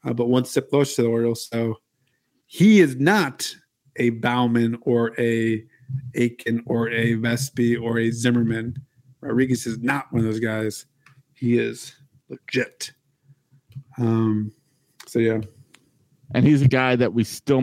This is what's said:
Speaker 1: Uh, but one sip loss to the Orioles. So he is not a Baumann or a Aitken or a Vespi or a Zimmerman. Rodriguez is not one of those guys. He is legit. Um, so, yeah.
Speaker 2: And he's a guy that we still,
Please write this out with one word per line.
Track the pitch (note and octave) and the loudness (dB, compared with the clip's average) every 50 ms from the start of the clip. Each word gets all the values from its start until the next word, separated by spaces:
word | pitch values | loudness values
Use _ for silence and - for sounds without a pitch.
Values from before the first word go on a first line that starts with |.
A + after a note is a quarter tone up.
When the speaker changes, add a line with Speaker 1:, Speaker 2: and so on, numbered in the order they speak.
| _ | _
Speaker 1:
Uh, | C#3 A#2+ | -6 -2
but | A#2 A#2+ A#2+ | -2 0 2
one | B2 B2+ B2+ | 2 2 0
sip | - - C#3 C3 - - | 0 -2 -4 -2 0 0
loss | C#3+ C#3+ C#3 - | 0 0 0 0
to | - A#2+ | -2 0
the | A#2 | 0
Orioles. | A#2 A#2 A#2 A#2 A#2 - - - | 0 0 0 -2 -2 -4 -8 -8
So | - A#2 A#2 A2+ A2 - _ _ _ _ _ _ _ _ _ _ _ _ _ _ | -4 -4 -2 -2 -4 -6 _ _ _ _ _ _ _ _ _ _ _ _ _ _
he | - - E3+ G#3+ A3 G#3 | 0 4 6 6 8 8
is | F3 C#3+ C3 | 6 4 2
not | B2 C#3 D#3+ G3+ G#3+ E3+ C3+ - - - - - - _ _ _ _ _ _ _ - | 0 2 2 2 2 0 -2 -4 -8 -10 -12 -12 -14 _ _ _ _ _ _ _ -2
a | A#2+ A#2+ | -2 -2
Baumann | A#2 A#2 A#2 A#2+ A#2+ B2 B2 A#2+ A#2 A#2 A#2 A2+ A#2 A#2 | -2 0 -2 -2 0 0 0 2 2 2 2 0 -2 -4
or | - - A#2+ A#2 A#2 A2+ A2+ - | -2 0 0 2 0 -2 -2 -2
a | B2 A#2 A#2 A2+ A2+ A2+ A2+ A2 A2 _ _ _ - - C3 C3 - B2 - | -2 0 0 0 0 -2 -2 -4 -6 _ _ _ -16 -10 -10 -10 -10 -8 -2
Aitken | - B2 A#2+ A#2+ - - A#2 A2+ A#2 - - | 0 0 0 -2 -4 -6 -4 -4 -4 -4 -4
or | B2 A#2 A#2 A2+ | -4 -2 -2 -2
a | A#2 A#2 A2+ A#2 A#2 | -2 0 0 0 0
Vespi | A2+ A2+ A#2 A#2+ A#2+ C3+ - _ B2+ A#2+ A#2+ A#2+ A2+ | 0 0 -2 -2 -2 -4 -6 _ -2 0 0 0 0
or | A2+ A#2 A#2 A#2 | -2 -4 -2 0
a | A2+ A#2 | 0 -2
Zimmerman. | A2+ A#2 A2+ B2 A#2+ A#2+ A#2 A2+ A2+ A2+ A2+ A#2+ - - - _ _ _ _ _ - _ | -2 0 0 0 2 2 0 0 -2 -4 -6 -8 -10 -12 -14 _ _ _ _ _ -20 _
Rodriguez | - C#3 A2+ A#2+ C3 C3 B2+ A#2+ - | -8 -4 0 0 0 0 0 -4 -4
is | B2 A2 A2 | -8 -8 -6
not | A2+ B2 C#3 C#3+ C3+ - - | -4 -4 -4 -4 -6 -4 -4
one | A#2 | -2
of | A2+ | -2
those | A2 G#2+ A2 | -2 -2 -4
guys. | A#2 A2+ A2 A2 A2 A2 G#2+ - - _ _ _ _ - _ _ _ _ _ | -4 -4 -4 -4 -4 -6 -6 -8 -18 _ _ _ _ -20 _ _ _ _ _
He | _ - A#2+ A#2+ A#2+ | _ -2 0 2 2
is | A#2 - - - - - - _ - _ _ _ _ _ | 0 -2 -6 -10 -16 -20 -20 _ -20 _ _ _ _ _
legit. | C3+ - _ - - B2+ A#2+ - _ _ - - _ _ _ _ _ _ _ _ - _ _ _ _ _ _ _ - C#3 - _ - - | -18 -18 _ -6 -4 -4 -4 -4 _ _ -16 -16 _ _ _ _ _ _ _ _ -20 _ _ _ _ _ _ _ -20 -20 -20 _ -8 -4
Um, | A#2+ A2+ A2+ A2+ A2+ A2 G#2+ G#2+ G#2+ G#2+ - _ _ _ _ _ _ _ _ _ - | 0 0 2 2 2 2 0 0 -2 -6 -10 _ _ _ _ _ _ _ _ _ -20
so, | - - A#2 | -6 -2 0
yeah. | A#2 A2+ A2+ A2 G#2+ G2+ _ _ - _ _ - _ _ _ _ _ _ _ _ _ _ - | 2 2 0 -2 -6 -8 _ _ -20 _ _ -20 _ _ _ _ _ _ _ _ _ _ 0
Speaker 2:
And | A#2+ B2+ | 4 4
he's | C#3+ D3+ C#3 | 6 6 6
a | C3+ B2+ | 6 4
guy | C3+ C3 B2+ B2+ B2+ A#2+ | 4 4 2 2 4 2
that | B2 G#2+ F2+ | 2 2 2
we | A#2 G#2+ | 0 -2
still, | - - - _ - C#3 C3 | -2 -4 -14 _ 0 2 2